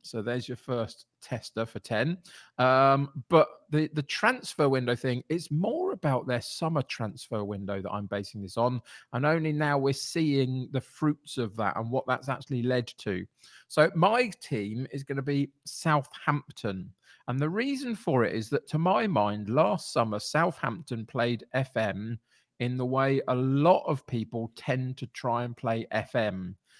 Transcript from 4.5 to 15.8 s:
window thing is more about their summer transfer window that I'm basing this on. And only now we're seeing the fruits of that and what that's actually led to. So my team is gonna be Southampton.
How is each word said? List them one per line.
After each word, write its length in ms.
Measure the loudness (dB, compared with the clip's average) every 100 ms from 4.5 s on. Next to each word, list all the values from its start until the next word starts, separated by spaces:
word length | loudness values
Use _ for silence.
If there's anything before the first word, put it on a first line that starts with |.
| 0 2
window 260 | 2 2 0
thing 260 | 0 -2 -2
is 220 | -4 -2
more 420 | -2 0 0 -2
about 340 | -2 0 0 0
their 140 | -2
summer 400 | -4 -4 -2 0
transfer 640 | -2 -4 -6 -8 -6 -4
window 380 | -4 -6 -6 -6
that 100 | -4
I'm 140 | -6 -4
basing 340 | -4 -6 -8
this 160 | -6 0
on. 240 | 2 0 -8 -18 -8
And 140 | -2 2
only 260 | 2 2
now 240 | 0 2 2
we're 160 | 2
seeing 800 | 0 -4 0 2 4 2 0 -4
the 80 | -4
fruits 560 | -6 -2 0 0 -4 -4
of 180 | -4 -2
that 200 | -2 -2
and 140 | -2
what 160 | -2 0
that's 240 | -2 -2
actually 320 | -8 -4 -2
led 240 | 2 0 -2 -6
to. 280 | -4 -4 -6 _ -20 -20 -2
So 220 | 4 4
my 360 | 4 4 4 0 -4
team 460 | -6 -4 -2 -4 -6
is 140 | -6
gonna 160 | -6 -4
be 300 | 0 0 0 _ -16
Southampton. 1200 | -4